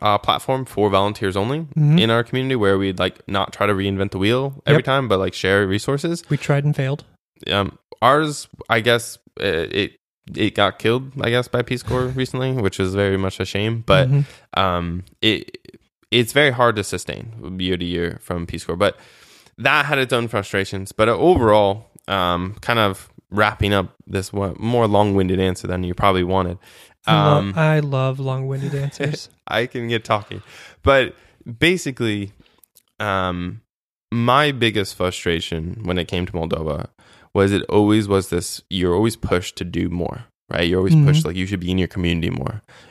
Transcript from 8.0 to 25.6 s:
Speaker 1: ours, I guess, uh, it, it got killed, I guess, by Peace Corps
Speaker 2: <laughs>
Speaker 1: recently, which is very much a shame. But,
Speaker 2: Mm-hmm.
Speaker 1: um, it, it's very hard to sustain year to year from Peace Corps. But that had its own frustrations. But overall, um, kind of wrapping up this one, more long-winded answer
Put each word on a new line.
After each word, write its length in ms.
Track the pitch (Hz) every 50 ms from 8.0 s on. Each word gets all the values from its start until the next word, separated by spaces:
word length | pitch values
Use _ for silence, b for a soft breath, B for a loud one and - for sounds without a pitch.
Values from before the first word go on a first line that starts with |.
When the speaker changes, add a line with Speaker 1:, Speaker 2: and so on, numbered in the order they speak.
Speaker 1:
ours, 480 | 110 127 139 151 156 151 147 - - - - - - -
I 120 | 117 117
guess, 360 | 110 120 120 117 - - - - _ _ _ -
uh, 60 | - 98 80 82 78 -
it, 240 | - 104 98 - - _ _ _ _ _ _ - -
it 180 | - 107 101 -
got 220 | 107 101 92 -
killed, 360 | - - 110 117 127 135 135 131 135
I 80 | 123 120
guess, 180 | 120 123 123
by 140 | - - 123
Peace 220 | 113 - 131 120 -
Corps 240 | 113 127 127 127
Speaker 2:
<laughs> 0 |
Speaker 1:
recently, 440 | 127 127 131 127 - - 127 131 131
which 260 | 131 127 101 98 -
is 160 | - 95 92 95
very 220 | 101 101 98 95
much 240 | 95 95 95 - -
a 60 | 95
shame. 400 | - - 98 104 113 113 113 113
But, 220 | - - 143 131 127
Speaker 2:
Mm-hmm. 500 | 139 143 143 - - - _ _ - -
Speaker 1:
um, 460 | 95 92 87 87 87 85 85 90 92 - _ _
it, 360 | - 110 101 64 - - - - - - - - _ _ _ _ _ _
it's 220 | 107 123 117 113 -
very 180 | 143 151 143
hard 240 | 123 123 123 120 107
to 80 | 107 98
sustain 720 | - - 90 - - - 50 - 113 110 113 58 80 92
year 200 | 92 92 90 92
to 80 | 87 87
year 340 | 87 87 87 87 85 - 82
from 240 | - - 90 87 85
Peace 200 | - - 82 -
Corps. 100 | - 85
But 220 | 90 101 95 - B B B B B B B B B B B B
that 280 | - 117 135 147 151 143
had 120 | 143 151
its 140 | 135 131 117
own 160 | 135 120 120
frustrations. 640 | 113 - 104 98 - - 98 95 - 101 95 95 -
But 160 | - - 110
overall, 800 | 117 113 82 131 170 180 147 117 107 104 107 101 98 98 107 - _ _ - _ -
um, 460 | 98 95 90 87 87 87 90 92 104 -
kind 200 | - - 120 113
of 280 | 107 98 95 - - - _ - _ _
wrapping 420 | 92 104 107 104 107 - 104 101 101
up 200 | 98 90 - - _ _
this 280 | 95 95 98 92 - -
one, 220 | 101 98 92 - -
more 280 | 107 117 123 120 117
long-winded 520 | 104 104 101 104 104 98 98 92 92 92 92
answer 280 | 95 92 92 -